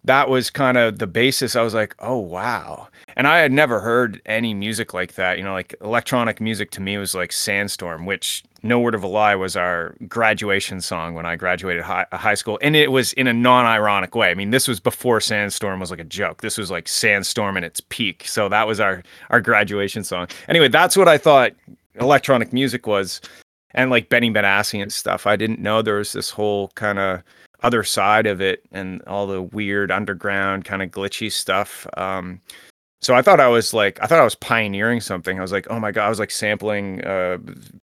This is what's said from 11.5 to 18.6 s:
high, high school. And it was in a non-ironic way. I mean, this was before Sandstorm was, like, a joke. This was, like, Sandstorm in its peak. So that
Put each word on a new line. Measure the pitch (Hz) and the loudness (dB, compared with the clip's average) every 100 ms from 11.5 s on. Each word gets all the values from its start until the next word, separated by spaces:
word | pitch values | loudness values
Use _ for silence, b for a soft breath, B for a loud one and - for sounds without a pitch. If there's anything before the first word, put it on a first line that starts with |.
| 90 95 87 | -2 -2 -4
high, | 82 92 92 | -4 -4 -4
high | 90 107 104 | -4 -2 -2
school. | - 107 | -2 -4
And | 147 151 | 2 4
it | 147 | 4
was | 131 120 | 2 0
in | - 127 | 0 0
a | |
non-ironic | 117 123 127 120 113 107 101 92 117 | 2 6 6 6 4 2 0 -2 0
way. | 101 | 2
I | 87 | 0
mean, | 101 | 0
this | 127 - | 0 0
was | 110 | -2
before | 120 - 127 113 | -4 -2 0 0
Sandstorm | - 107 101 - 104 95 | 0 -2 -2 -4 -6 -6
was, | 90 | -8
like, | 87 | -12
a | 82 | -12
joke. | 92 95 82 | -6 -6 -6
This | 113 110 | -8 -8
was, | 98 | -6
like, | 90 - | -8 -6
Sandstorm | - 113 101 92 - 104 95 | 0 2 2 0 -4 -2 -4
in | |
its | 85 - - | -6 -8 -10
peak. | - 107 87 - | -6 -6 -6 -6
So | - 101 | -2 0
that | 104 | 2